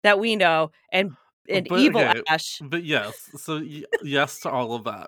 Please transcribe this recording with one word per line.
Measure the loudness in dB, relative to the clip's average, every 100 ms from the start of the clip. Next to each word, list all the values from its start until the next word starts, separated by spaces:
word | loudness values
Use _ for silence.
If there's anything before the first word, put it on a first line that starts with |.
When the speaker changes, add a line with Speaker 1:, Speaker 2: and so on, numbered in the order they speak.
Speaker 1:
that | 6 4
we | 2
know, | 2 4 4 0 _ _
and, | 0 0 -6 _ _ -4
and | -4 0
Speaker 2:
But, | 4
Speaker 1:
evil | 4 4
Speaker 2:
okay, | 2 0 0
Speaker 1:
Ash. | -2 -2 -12
Speaker 2:
but | -6 -6
yes, | 0 -2 -2 -10 -18 -14
so | -6 -6
y-, | -6 -12 -4 -4
yes | 0 0 0 -4
to | -4
all | -2 -2
of | -4
that, | -6 -10